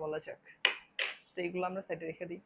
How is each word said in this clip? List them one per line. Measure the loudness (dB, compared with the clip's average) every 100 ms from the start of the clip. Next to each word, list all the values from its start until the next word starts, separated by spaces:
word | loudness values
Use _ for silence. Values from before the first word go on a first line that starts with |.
বলা | 0 -2
যাক। | -4 -10 -14 2 4 4 -6 -2 -2 -2 -8
তো | -2 0
এগুলো | 2 2
আমরা | 0 -2
সাইডে | -4 -2
রেখে | -4 -6
দিই। | -6